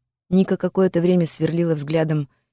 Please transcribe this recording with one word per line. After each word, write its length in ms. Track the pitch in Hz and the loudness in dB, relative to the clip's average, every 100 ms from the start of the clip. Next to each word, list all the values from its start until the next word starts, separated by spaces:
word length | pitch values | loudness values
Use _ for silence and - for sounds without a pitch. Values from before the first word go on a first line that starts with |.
| _ _ - | _ _ -2
Ника 280 | 185 190 190 | 0 2 0
какое-то 440 | 185 - 185 170 | -2 0 2 2
время 240 | 175 180 160 | 2 2 0
сверлила 480 | - 156 165 170 | -2 -2 0 0
взглядом 560 | 151 143 160 160 156 139 _ _ | -2 -2 -2 0 -2 -4 _ _